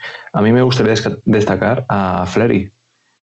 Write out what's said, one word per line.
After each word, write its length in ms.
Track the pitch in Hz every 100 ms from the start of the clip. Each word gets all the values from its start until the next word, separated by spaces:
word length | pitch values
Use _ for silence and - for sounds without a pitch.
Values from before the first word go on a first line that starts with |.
| - - -
a 100 | -
mí 80 | 107
me 120 | 120
gustaría 300 | 127 123 107
desca-, 280 | 113 104 101
destacar 600 | - 107 104 95 98 127 131
a 380 | 101 95 90 92
Fleury, 460 | 107 117 101 95 - _ _ _ _